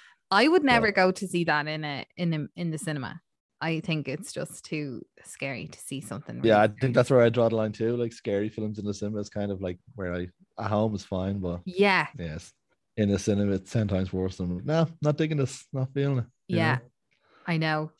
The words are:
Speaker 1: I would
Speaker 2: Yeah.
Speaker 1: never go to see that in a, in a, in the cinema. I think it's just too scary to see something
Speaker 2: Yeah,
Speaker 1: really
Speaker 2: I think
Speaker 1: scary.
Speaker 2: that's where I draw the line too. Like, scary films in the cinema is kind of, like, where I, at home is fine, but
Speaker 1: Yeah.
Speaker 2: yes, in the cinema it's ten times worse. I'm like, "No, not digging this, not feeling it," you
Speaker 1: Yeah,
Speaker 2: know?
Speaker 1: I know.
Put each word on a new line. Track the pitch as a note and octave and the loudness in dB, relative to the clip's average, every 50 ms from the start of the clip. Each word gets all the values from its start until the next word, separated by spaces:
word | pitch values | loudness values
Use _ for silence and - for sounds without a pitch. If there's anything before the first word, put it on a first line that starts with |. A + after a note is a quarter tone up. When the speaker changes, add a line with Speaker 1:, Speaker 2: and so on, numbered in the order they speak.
| - - _ _ _ _ | -20 -20 _ _ _ _
Speaker 1:
I | F#3+ G3+ B3+ | 4 6 6
would | D#4 F4 F4 D4 | 8 6 6 6
Speaker 2:
Yeah. | C4 A#3+ | 6 6
Speaker 1:
never | A#3 A3 G#3 | 6 4 4
go | G3+ G3 F#3 F#3 | 4 6 4 4
to | F#3+ - G3+ | 4 0 -4
see | F3+ F#3 F3 E3 | -2 0 0 2
that | E3 D3+ D3+ D3 | 2 2 2 0
in | D3+ D#3 D#3 D3+ | -2 -4 -6 -6
a, | D3 C#3+ B2+ - - _ | -6 -6 -8 -10 -12 _
in | - F3 E3+ D#3+ | -2 -2 0 0
a, | D3+ C#3 - - - | -2 -4 -6 -6 -6
in | F3 E3 | -4 -4
the | D#3 | -4
cinema. | D3+ - D#3+ D3+ C#3+ B2 - - E3+ - _ _ _ _ _ _ _ | -4 -4 -6 -6 -4 -6 -8 -10 -14 -18 _ _ _ _ _ _ _
I | D#3 E3 E3 D#3 | -4 -2 -2 -2
think | - - D#3+ D3+ C3+ | -2 -2 -2 -2 -2
it's | C3+ C3+ - - - | -4 -8 -8 -10 -10
just | - C#3 - - - - - | -8 -8 -8 -8 -10 -18 -10
too | - D#3+ D3+ D3 C#3 A#2+ - - - _ _ - | -8 -8 -6 -6 -8 -10 -12 -14 -18 _ _ -20
scary | - - - C3+ C3+ C3 C#3 D3+ | -20 -12 -10 -10 -8 -8 -10 -12
to | D3 - - | -14 -14 -16
see | - - C#3 C3+ | -12 -10 -10 -10
something | - - - - - - A#2 B2 B2 | -10 -10 -10 -10 -10 -12 -8 0 2
Speaker 2:
Yeah, | A2+ G#2+ | 4 6
Speaker 1:
really | G#2 G#2+ | 6 4
Speaker 2:
I | |
think | A2 G#2 - | 4 2 -2
Speaker 1:
scary. | C3+ C3 A#2+ | -2 2 2
Speaker 2:
that's | C3 B2 - | 2 4 6
where | C#3 B2 | 6 6
I | A#2 A#2 | 6 6
draw | A2+ B2 A2+ A2+ | 4 4 2 2
the | A2+ | 2
line | A2 G#2+ G#2+ G#2 | 0 -2 -2 -2
too. | - A2+ A#2 A#2+ | -2 -2 -2 0
Like, | A#2+ A#2+ A2+ A#2 | -2 -4 -4 -6
scary | - - A2+ G2+ G2 G#2+ A2 | -8 -4 -2 -2 -2 -2 -2
films | - A2+ G#2+ G#2+ G#2 G#2+ | -4 -6 -6 -6 -6 -6
in | G2+ | -6
the | G#2 G2+ | -6 -6
cinema | - G#2 G#2 G#2+ G#2 | -4 -6 -4 -4 -6
is | G#2 - | -6 -6
kind | - G#2 G2+ G2+ | -6 -6 -4 -4
of, | G2 F#2 | -4 -4
like, | G2 F2+ F2+ - _ - - | -4 -6 -6 -8 _ -18 -10
where | G#2 F#2+ F2 F2 | -6 -4 -4 -4
I, | F2 F2+ F2+ - _ _ _ _ | -4 -6 -8 -12 _ _ _ _
at | - G#2+ G#2 | -8 -4 0
home | G#2+ G#2 A2 A2 G#2 | 2 2 2 2 0
is | F#2+ - | -4 -4
fine, | - G2 F#2 F#2 G2 G2+ G2+ | -4 -4 -2 -2 -2 -2 -2
but | F2+ F2 F2 F2 - | -2 -4 -4 -4 -8
Speaker 1:
Yeah. | F#3 F3 F#3+ G3+ G3+ F#3 E3+ D3+ - - | -6 2 4 4 4 4 2 0 -2 -6
Speaker 2:
yes, | A2+ E2+ D#2 D#2 D#2 - - _ _ _ _ _ _ _ _ _ | -10 -8 -8 -8 -10 -12 -14 _ _ _ _ _ _ _ _ _
in | A2 G#2 G2+ | 0 2 4
the | G2+ F#2+ | 2 2
cinema | - A2 G2+ G2+ G#2 G2+ G2 | 2 2 2 2 2 0 0
it's | F#2+ - - | -2 -4 -2
ten | - A2+ G#2+ F#2+ | -2 -2 0 2
times | G2 F#2 F#2 F#2 F#2 | 0 0 0 -2 -2
worse. | F#2 F#2 F#2 - - | -2 -2 -2 -4 -4
I'm | F#2 F2 F2 | -4 -4 -4
like, | F2+ A#2+ | -4 -2
"No, | C#3+ D#3 E3 D#3+ E3 - - | 0 2 2 2 0 -2 -2
not | D3 D3+ D3 | -2 0 0
digging | D#3 D#3+ D#3 D#3+ | 0 0 0 0
this, | C#3+ C3 - - - - _ - | 0 -2 -2 -4 -12 -14 _ -6
not | C3 C3 C3 - | -4 -4 -2 -2
feeling | C#3 C#3 C#3+ C3+ B2 | -2 0 0 0 0
it," | - - _ _ _ | -2 -6 _ _ _
you | - F3 | -2 0
Speaker 1:
Yeah, | E3 E3 D#3 D3 | 2 2 2 0
Speaker 2:
know? | B2 - - _ _ _ _ _ _ _ _ _ _ _ | -2 -4 -12 _ _ _ _ _ _ _ _ _ _ _
Speaker 1:
I | F3+ E3 | -2 -2
know. | D#3 D#3+ D#3 D#3 D#3 D#3 D#3 - | 0 0 0 0 -2 -4 -6 -10